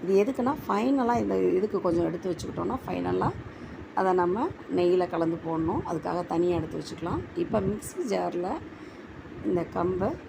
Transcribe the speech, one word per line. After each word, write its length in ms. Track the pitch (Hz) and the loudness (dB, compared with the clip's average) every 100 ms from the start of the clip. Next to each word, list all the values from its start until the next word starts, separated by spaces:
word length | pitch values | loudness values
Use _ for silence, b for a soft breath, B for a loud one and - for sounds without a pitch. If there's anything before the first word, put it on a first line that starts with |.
இது 200 | 175 196 | 4 4
எதுக்குன்னா, 300 | 208 262 247 294 - | 4 2 0 0 0
ஃபைனலாக 540 | 202 240 277 240 240 | 2 4 4 4 2
இந்த 160 | 202 190 185 180 | 2 2 4 4
இதுக்கு 240 | 208 196 | 2 2
கொஞ்சம் 240 | 180 170 165 | 2 2 2
எடுத்து 260 | 170 185 | 0 -2
வச்சுக்கிட்டோன்னா, 460 | 165 - - 185 254 - | -4 -4 -4 -4 -4 -4
ஃபைனலாக 440 | 180 175 185 226 392 B B B B - - | -4 0 2 0 -2 B B B B -6 0
அதை 180 | 185 | 4
நம்ம 340 | 180 175 196 311 - - 185 | 4 4 2 -2 -4 -2 2
நெய்யில் 340 | 175 185 180 | 4 4 2
கலந்து 300 | 175 165 165 160 | 2 0 0 -2
போடணும். 360 | 160 160 165 - | 0 0 0 -2
அதுக்காக 360 | 165 175 175 175 | -4 -2 -2 0
தனியாக 360 | 170 175 175 | 2 2 2
எடுத்து 200 | 156 156 | 0 -6
வச்சுக்கலாம். 400 | 147 160 170 269 - - | -8 -6 -4 -4 -4 -4
இப்போ 240 | 339 220 | 0 2
மிக்ஸி 420 | 190 208 - 381 302 | 2 -2 -6 -6 -2
ஜாரில் 520 | 190 180 170 180 311 - B B B B - - - 156 | 0 0 -2 -4 -4 -8 B B B B -16 -14 -6 0
இந்த 200 | 180 160 | 0 0
கம்பை 360 | 190 180 185 196 339 | 0 0 2 0 -2